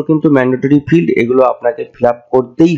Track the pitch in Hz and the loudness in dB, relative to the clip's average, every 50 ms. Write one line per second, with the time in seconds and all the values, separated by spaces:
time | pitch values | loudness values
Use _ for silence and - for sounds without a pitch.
0 | 147 156 160 151 151 156 143 131 127 127 131 127 135 135 147 143 143 - 165 170 | 0 0 -2 0 2 2 2 2 2 0 -2 -2 0 0 0 0 0 0 0 0
1 | 170 - - - 120 117 127 131 131 123 - - 123 120 117 - - - _ - | 0 0 -2 -2 -2 0 2 2 2 0 0 -2 -4 -6 -4 -4 -10 -12 _ -2
2 | 123 120 120 - _ - - 131 123 117 - - 165 175 165 | -2 -2 -2 -4 _ -2 -2 -2 -2 -2 -2 0 0 0 0